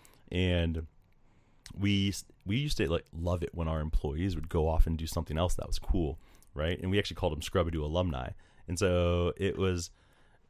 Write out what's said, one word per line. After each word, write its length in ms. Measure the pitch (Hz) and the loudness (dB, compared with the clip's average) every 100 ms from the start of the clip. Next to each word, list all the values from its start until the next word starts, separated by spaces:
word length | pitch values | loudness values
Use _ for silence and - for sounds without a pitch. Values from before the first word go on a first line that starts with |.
| - - - | -16 -20 -4
And 580 | 90 92 87 82 80 78 - - - - - _ _ - - | 0 2 2 2 -2 -8 -16 -20 -20 -20 -20 _ _ -16 -2
we 320 | 101 101 98 | 2 4 2
s-, 160 | - - - 92 | -2 -10 -14 -4
we 120 | 120 | -2
used 200 | 147 - | 0 0
to, 140 | 98 | 2
like, 140 | 82 - | 0 -4
love 300 | 82 85 90 | -6 -2 -2
it 80 | 85 | -4
when 160 | 82 80 | -4 -2
our 100 | 78 | -2
employees 560 | 78 - 73 73 95 78 | 0 0 0 -2 -2 -2
would 140 | 78 | -2
go 180 | 85 78 | 0 2
off 200 | 80 82 | 4 4
and 100 | 80 | 2
do 100 | 80 | -2
something 300 | 82 78 78 | -4 -4 0
else 180 | 90 - | 0 0
that 120 | - | -2
was 120 | - | -4
cool, 400 | - 92 73 - - - - | 0 0 0 -4 -14 -20 -14
right? 240 | 73 78 - | -4 -2 -2
And 100 | 92 | 0
we 80 | 101 | 0
actually 160 | - 87 | 0 -2
called 160 | 90 | -2
them 100 | 73 | -2
Scrubadoo 420 | - 95 82 80 | -2 0 0 0
alumni. 480 | 76 85 92 65 64 - - - - | -2 0 0 -2 -6 -10 -18 -20 -8
And 100 | 90 | 0
so 560 | 95 87 87 87 87 - | 4 4 4 4 0 0
it 200 | 95 - | -2 0
was, 320 | 95 87 - - _ _ - - | 0 0 -4 -14 _ _ -20 -20